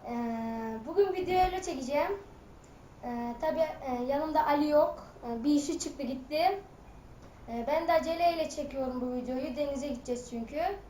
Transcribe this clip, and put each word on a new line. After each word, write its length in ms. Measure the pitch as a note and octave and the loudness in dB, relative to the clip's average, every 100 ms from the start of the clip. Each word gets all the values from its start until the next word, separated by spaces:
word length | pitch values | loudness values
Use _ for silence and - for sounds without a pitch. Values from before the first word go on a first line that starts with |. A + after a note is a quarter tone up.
| A#3 | -6
Ee, 720 | A#3+ A#3 A3+ A3+ A3+ A3+ A3 A#3 | -4 -2 -2 -4 -4 -6 -6 -2
bugün 260 | E4 G4 | 2 2
video 320 | F4+ F4+ F#4 | 2 2 4
öyle 180 | F#4 F#4 | 4 2
çekeceğim. 600 | F4+ C4+ B3 D4 F4 G4+ - - - - - - - - | -4 -6 0 0 2 -2 -8 -20 -20 -20 -20 -20 -20 -12
Ee, 300 | B3 A#3+ A#3+ A#3 | -8 -4 -6 -2
tabii, 200 | D#4+ D#4 | -2 2
e, 440 | D#4 - C#4 A#3+ B3+ | 0 0 -6 -4 0
yanımda 380 | C#4+ D#4 D#4 D#4 | 0 2 2 4
Ali 220 | D4 D4+ | 4 6
yok. 380 | D4 D#4 - - - A#3+ | 6 6 0 -14 -12 -8
Ee, 180 | A#3 | -2
bir 60 | C#4+ | 4
işi 280 | D4 C#4+ D#4+ | 4 2 -4
çıktı 240 | D#4 - | -6 -6
gitti. 600 | B3+ C4 - D4+ F4 G4 - - - - - - - - - | -6 -6 -4 2 4 2 -8 -20 -20 -20 -20 -20 -20 -18 -8
Ee, 160 | A#3 A#3 | -6 0
ben 220 | D#4 E4 | 2 4
de 40 | |
aceleyle 580 | E4 D#4+ E4 E4+ E4+ D4+ | 4 4 4 4 4 -2
çekiyorum 500 | - C#4+ C4+ B3+ B3 | -2 -6 -2 -2 -2
bu 140 | B3 | -2
videoyu. 420 | B3 A#3+ B3+ D4 C4 | -4 -2 -4 -4 -2
Denize 320 | C#4+ C#4 C#4+ | -2 -2 -4
gideceğiz 420 | A#3+ - A#3+ - | -6 -4 -6 -4
çünkü. 300 | A#3 A3+ D4 F4+ G4 | -8 -6 -2 -2 -4